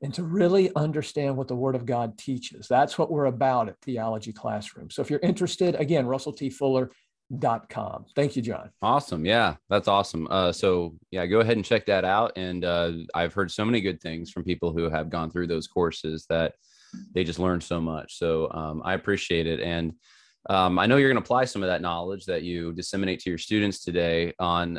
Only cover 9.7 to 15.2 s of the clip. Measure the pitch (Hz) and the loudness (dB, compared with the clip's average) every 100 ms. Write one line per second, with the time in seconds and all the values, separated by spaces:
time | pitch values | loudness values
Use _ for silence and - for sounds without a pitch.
9.7 | 101 104 101 98 82 80 95 90 85 98 | 2 4 4 2 -2 -2 2 2 2 2
10.7 | 90 85 80 - 92 87 107 110 113 95 | 2 0 -8 -8 -4 2 4 4 2 2
11.7 | 113 - 95 90 101 117 - 92 90 87 | 0 4 2 4 2 0 -2 -6 -2 0
12.7 | 87 85 85 - 82 85 101 90 - 107 | 2 0 -2 -4 -2 0 0 -2 -2 0
13.7 | 120 95 87 82 82 85 - 87 85 85 | 0 0 -4 -8 -8 -10 -6 -4 -2 -2
14.7 | 80 85 78 80 85 | -2 -2 -2 -4 -4